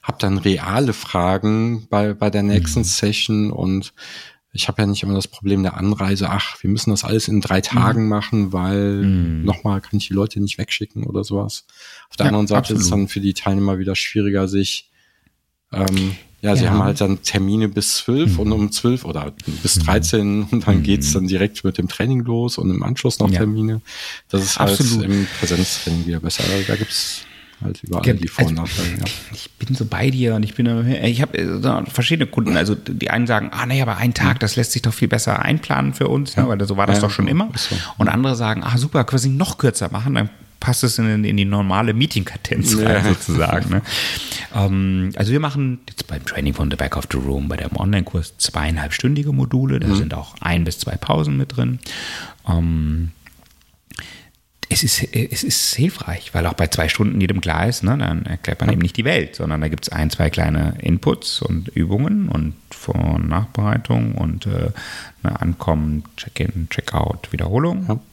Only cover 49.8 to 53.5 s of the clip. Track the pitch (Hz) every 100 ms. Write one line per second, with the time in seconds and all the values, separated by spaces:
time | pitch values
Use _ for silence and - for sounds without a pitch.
49.8 | 107 98 76 60 73 - - 85 80 -
50.8 | - 90 - 78 73 69 67 - - 123
51.8 | - - - - - - - 85 82 82
52.8 | 78 80 82 - - _ _